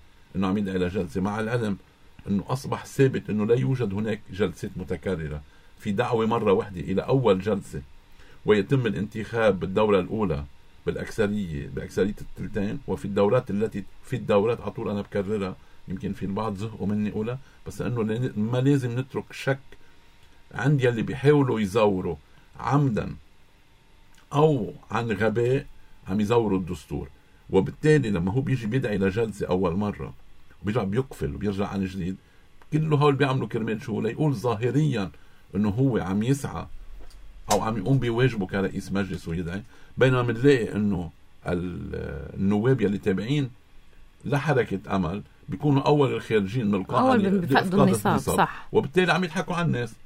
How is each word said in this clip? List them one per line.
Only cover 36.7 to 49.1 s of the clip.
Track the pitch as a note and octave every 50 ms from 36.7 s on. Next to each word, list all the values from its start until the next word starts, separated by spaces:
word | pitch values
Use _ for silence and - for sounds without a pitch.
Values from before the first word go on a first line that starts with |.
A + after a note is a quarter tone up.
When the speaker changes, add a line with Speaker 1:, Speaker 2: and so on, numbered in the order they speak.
| - - - - - - - - - - - - - - - - -
Speaker 1:
أو | G2+
عم | - A2 A2+
يقوم | A#2+ - C3 C3+ C3+
بواجبه | A#2+ A#2+ A2+ A#2 C3 B2+ A2+ A2 F#2
كرئيس | F2+ - G2 G2 - - G2 G2 - F#2+
مجلس | G2 G2+ F#2 G2 F2+ - F2
ويدعي، | E2 F2 F2 D#2+ F2 G2 - - - - - - - -
بينما | B2+ C3 B2+ B2+ A#2+
منلاقي | A#2+ A2+ A2+ B2 C#3+ C#3+ B2 G#2+ F2+ -
إنه | G2+ G#2+ G2+ G2+ E2 F2 D#2+ - - - - - - -
ال-، | - F2+ F2 E2+ F2+ E2+ E2+ D#2+ D#2 D#2 D#2 D#2 D#2 C#2 C#2 C#2 C#2 -
النواب | - F#2+ G2 G#2 G#2 G#2+ B2+ C3+ A#2
يلي | G#2 F#2+ G2+ F#2+
تابعين | - G#2+ F#2+ F#2+ G2+ A#2 C#3+ D3+ C#3 B2 - - - _ - - - - - - - - - - -
لحركة | - C3 C#3 C3+ D#3 C#3+ B2+ A2 - F#2+ F#2 - - -
أمل | G2 F2+ D#2 F#2 G#2 - - - - - -
بيكونوا | C3+ - - D3+ C#3 C3+ C#3
أول | C#3 D3 D3 C#3 B2 A#2
الخارجين | A2+ - - A2 A2 G2 F#2+ G#2 B2+ A#2
من | G2+ G#2
القاعة | F#2+ F#2+ - - B2+
Speaker 2:
أول | B3 C4 B3+ A#3 F#3+
Speaker 1:
اللي | G3 F#3 G3+
Speaker 2:
بيفقدوا | E3+ B2 C#3 -
Speaker 1:
بإفقاد | F3+ F#3+ F3 G3 C3+ -
Speaker 2:
النصاب، | - - - G#3 E3+
Speaker 1:
النصاب. | C#3+ - - E2+
Speaker 2:
صح. | - E3+ - - - - - -
Speaker 1:
وبالتالي | - - C3+ - F3 F#3 F3